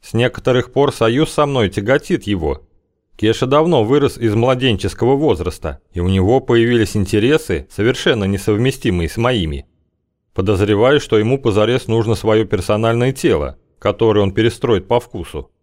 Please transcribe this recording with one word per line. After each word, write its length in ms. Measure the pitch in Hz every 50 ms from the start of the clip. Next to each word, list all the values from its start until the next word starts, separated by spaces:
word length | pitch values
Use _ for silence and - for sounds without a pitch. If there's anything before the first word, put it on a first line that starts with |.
С 120 | _ - -
некоторых 580 | 110 123 123 - - - 135 123 127 120 -
пор 220 | - 135 143 139 -
союз 380 | - 117 117 117 135 156 -
со 140 | - - 151
мной 240 | 143 139 127 110 92
тяготит 540 | - 107 101 113 135 147 - - 185 - -
его. 420 | 101 101 90 80 73 65 - - _ _ _ _ _ _ _ _ _ _
Кеша 280 | - 107 110 113 - 135
давно 380 | 127 139 147 160 175 170 131 107
вырос 340 | 110 139 147 143 131 -
из 180 | - 117 110 104
младенческого 800 | 113 117 131 131 127 131 131 107 92 - 98 - - 117 123 139
возраста, 680 | 139 156 147 101 78 - 90 - - - 80 71 - _ _ _
и 60 | 87
у 80 | 87
него 340 | 92 95 95 90 101 127 131
появились 560 | 127 - 120 120 117 120 120 117 107 - -
интересы, 720 | 107 92 87 - 104 104 127 151 156 - - 92 76 71 _
совершенно 560 | - - 104 120 131 - - - 139 107 98
несовместимые 840 | 95 101 95 - - 104 104 120 135 135 - - 117 92 87 82 80
с 80 | -
моими. 480 | 117 117 123 127 107 85 78 71 69 - _ _ _ _ _ _ _ _ _ _ _ _ _ _
Подозреваю, 680 | - 95 101 104 92 104 104 107 101 117 131 147 143
что 180 | - - 113
ему 200 | 107 107 113 131
позарез 500 | 139 131 120 95 104 104 110 123 127 -
нужно 280 | - 110 113 110 113 110
свое 300 | - - 110 107 110 110
персональное 680 | - - 95 - - 107 104 110 113 117 117 123 131 135
тело, 440 | - - 156 101 76 73 65 65 _ _ _ _ _
которое 420 | - 104 98 - 117 110 104 104
он 120 | 101 95 95
перестроит 540 | 113 110 117 113 - - 120 - - -
по 120 | - 120 120
вкусу. 500 | - - - 101 82 - - 76 - _ _ _